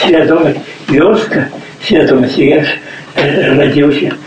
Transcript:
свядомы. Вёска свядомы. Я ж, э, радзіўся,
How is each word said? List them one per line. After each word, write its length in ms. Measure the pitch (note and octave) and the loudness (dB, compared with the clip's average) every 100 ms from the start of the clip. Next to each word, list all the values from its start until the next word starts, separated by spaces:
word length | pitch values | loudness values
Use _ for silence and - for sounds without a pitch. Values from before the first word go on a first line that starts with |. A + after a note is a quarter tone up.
свядомы. 560 | F#3+ D#3+ D3+ D#3+ D3 - - - - | 0 2 2 2 0 -2 -10 -10 -2
Вёска 580 | C#3 F#3 A3 - - C3 - - - | 2 2 2 0 -4 -4 -8 -18 -10
свядомы. 460 | - E3+ C#3 C3 B2+ - | 0 2 4 2 0 2
Я 280 | C#3 D#3 - | 2 2 0
ж, 100 | - - - - - | -4 -10 -18 -10 -4
э, 400 | C#3+ - C3 C#3 | -2 0 2 2
радзіўся, 560 | C3+ D3 C#3+ - - - | 2 2 2 2 -2 -6